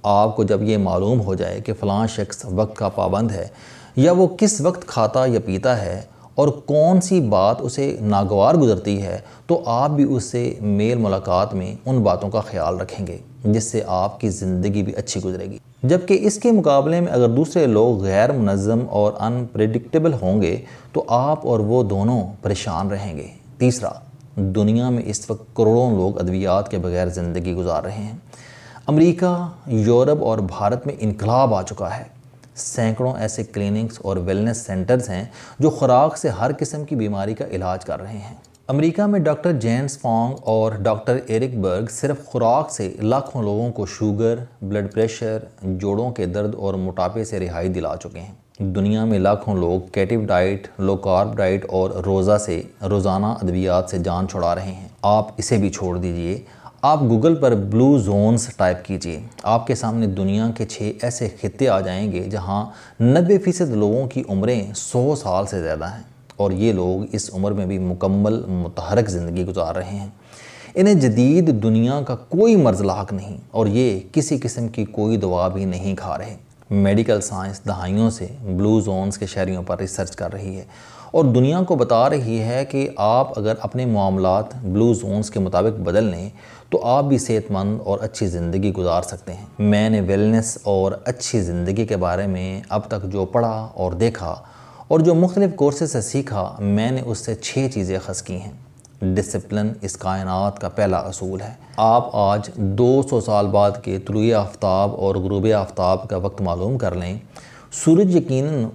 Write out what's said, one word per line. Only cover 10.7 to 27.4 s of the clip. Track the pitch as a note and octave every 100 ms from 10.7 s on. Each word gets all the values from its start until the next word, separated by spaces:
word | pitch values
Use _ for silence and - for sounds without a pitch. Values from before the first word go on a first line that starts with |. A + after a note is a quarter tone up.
| G2+ G#2+ B2
मुलाकात | G#2 F#2+ F#2+ F#2 G#2
में | G2 F#2+ G2 B2+
उन | C3
बातों | G2+ F2+ G2
का | G#2+
ख्याल | G#2 F#2+ D#2+ F2+
रखेंगे | F2+ - F2+ E2+ - -
जिससे | G#2+ A2 G#2+ A2 -
आपकी | F#2 G2 - A2
ज़िंदगी | F2+ F#2 F2+ G2 G2+
भी | F#2
अच्छी | - G#2+ G2
गुजरेगी। | F#2 F#2 F#2 - - _
जबकि | B2+ F3+ F3+
इसके | F#3+ G#3 G#3 A#3+
मुकाबले | A3 D#3 C#3 D3 E3+
में | F3
अगर | B2 A#2+
दूसरे | A#2+ D#3+ F3 C3+
लोग | G#2+ A#2+ G#2+
गैर | F#2+ F#2+ A#2
मुनज़्ज़म | C#3 G2+ G2 G2+ A2+
और | B2+ G2 G#2 G#2
अनप्रेडिक्टेबल | A2 B2 B2 A2 G#2+ A#2 A#2 - D#3+
होंगे | C3+ F#2 G#3 E2+ G#2+ - - -
तो | - -
आप | A#2 C#3 D3+
और | B2+ A2+
वो | G#2 B2
दोनों | G#2 G2 G#2+ B2 F#2 -
परेशान | - G2 - E2 G2
रहेंगे। | G2 G2+ D2+ - - - -
तीसरा, | B2 A#2+ - - - - - -
दुनिया | F#2+ G2+ G#2 A2+ B2+
में | A#2+
इस | - G2+ -
वक्त | A2 - -
करोड़ों | A2 A#2 B2+
लोग | G2+ F#2 G2
अद्वियात | F2+ F#2+ F#2+ F#2+ G2+
के | G2
बगैर | F2 F2+ F2+
ज़िंदगी | F2 F2 F2